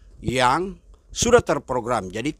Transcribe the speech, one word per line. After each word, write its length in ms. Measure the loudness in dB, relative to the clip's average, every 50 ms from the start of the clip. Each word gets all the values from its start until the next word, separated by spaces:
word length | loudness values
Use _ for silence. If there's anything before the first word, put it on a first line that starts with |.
| -20 -20 -20 -12
yang 560 | -8 -4 0 2 2 2 2 0 -2 -6 -10 -16 _ -20 -20 -20 _ -12
sudah 320 | -6 -4 2 4 4 4
terprogram. 720 | 4 2 -2 -4 -4 -4 -4 -4 -2 -2 -2 -4 -4 -6
Jadi 240 | -8 -8 -6 -8 -8